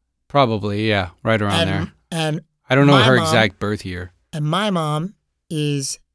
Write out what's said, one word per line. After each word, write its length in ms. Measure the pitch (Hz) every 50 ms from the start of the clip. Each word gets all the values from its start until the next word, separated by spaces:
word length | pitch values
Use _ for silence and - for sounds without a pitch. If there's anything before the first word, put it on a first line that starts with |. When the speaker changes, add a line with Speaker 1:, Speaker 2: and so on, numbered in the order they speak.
| _ _ _ _ _
Speaker 1:
Probably, 640 | _ - 143 135 113 113 101 101 104 101 104 110 110
yeah, 220 | 104 98 90 87 - _
right 180 | - 113 113 104
around 280 | 104 101 98 - - 80
Speaker 2:
And, 20 |
Speaker 1:
there. 220 | - 156 170 - - _ _ -
Speaker 2:
and 300 | 170 165 160 156 151 - - _ _ _ _ -
Speaker 1:
I 60 | 131
don't 120 | 139 143
know 80 | 143 143
Speaker 2:
my 100 | 131 127
Speaker 1:
her 120 | 131 127
Speaker 2:
mom 80 | 120 -
Speaker 1:
exact 320 | - 123 113 110 101 - -
birth 240 | 107 104 107 101 -
year. 260 | 95 90 87 87 87 _ _ _ _
Speaker 2:
And 120 | - 151 151
my 220 | 151 165 190 214 214
mom 440 | 190 170 156 151 151 151 165 202 - _ _ _ _ _ _ -
is 520 | 170 151 147 147 143 139 139 - - - _ _